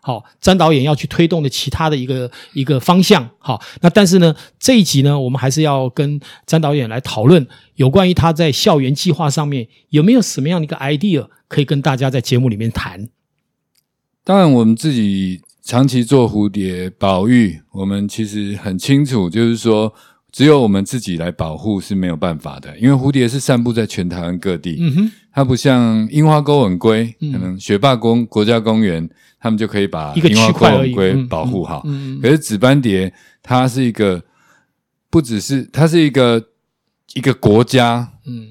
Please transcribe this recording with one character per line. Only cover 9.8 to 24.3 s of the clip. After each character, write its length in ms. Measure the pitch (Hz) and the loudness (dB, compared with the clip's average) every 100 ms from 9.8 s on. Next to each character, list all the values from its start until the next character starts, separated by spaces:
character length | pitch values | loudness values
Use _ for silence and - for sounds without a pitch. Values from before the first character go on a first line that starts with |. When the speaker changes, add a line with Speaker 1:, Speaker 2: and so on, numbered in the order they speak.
| _ | _
Speaker 1:
有 120 | 151 | 0
没 100 | 165 | 4
有 100 | 254 | 2
什 180 | 202 - | 0 -4
么 80 | 139 | -4
样 120 | 180 | -4
的 40 | |
一 20 | 151 | -6
个 100 | 156 | -8
idea 500 | 135 147 208 156 113 _ _ | -4 -2 0 -2 -4 _ _
可 120 | - | -4
以 40 | |
跟 180 | 143 147 | -2 -2
大 140 | 139 135 | -2 -2
家 120 | 135 | -2
在 120 | 131 | -2
节 180 | - 123 | -2 0
目 100 | 127 | 0
里 80 | 104 | -2
面 140 | 113 | -6
谈。 380 | - - 185 208 _ _ _ _ _ _ _ _ _ _ _ | -6 -10 -12 -16 _ _ _ _ _ _ _ _ _ _ _
Speaker 2:
当 160 | - 196 | 0 4
然， 120 | 170 | 4
我 140 | 131 | 4
们 100 | 110 | 4
自 180 | 113 156 | 2 0
己 480 | 127 104 98 92 92 _ _ | -2 -2 -2 -4 -6 _ _
长 240 | - 120 135 | -4 2 2
期 180 | 127 | 2
做 260 | 117 139 117 | 2 4 4
蝴 180 | 104 104 | 0 -2
蝶 400 | 98 95 90 92 | -2 -6 -6 -8
保 380 | - 98 95 101 | -4 0 2 2
育， 320 | 123 107 78 _ | 4 2 -2 _
我 120 | 98 | -8
们 240 | 98 101 101 | -6 -4 -6
其 160 | - | -6
实 320 | 107 104 101 101 | -8 -6 -8 -8
很 160 | 104 92 | -8 -8
清 260 | - 139 | 0 2
楚， 240 | 147 123 90 | 2 -2 -2
就 180 | 92 117 | 0 0
是 100 | 117 | 0
说 360 | 117 107 107 - _ _ _ | 0 0 0 -6 _ _ _
只 140 | - | 0
有 160 | 139 147 | 4 4
我 80 | 117 | 4
们 160 | 98 | 0
自 140 | 98 131 | -2 -6
己 180 | 104 85 | -6 -6
来 140 | 85 | -6
保 260 | 82 80 76 | -6 -8 -8
护 240 | 95 101 | -6 -6
是 140 | 87 | -4
没 120 | 98 92 | -4 -4
有 100 | 82 | -4
办 220 | 90 78 | -4 -6
法 200 | 73 69 | -10 -16
的， 180 | - 78 | -20 -2
因 100 | 117 | 2
为 60 | |
蝴 160 | 139 131 | 2 2
蝶 180 | 131 120 | 0 0
是 120 | 131 | -2
散 220 | - 127 | 0 0
布 100 | 120 | 0
在 140 | 117 107 | -2 -4
全 220 | - 90 | -4 -6
台 120 | 90 | -6
湾 160 | 85 | -6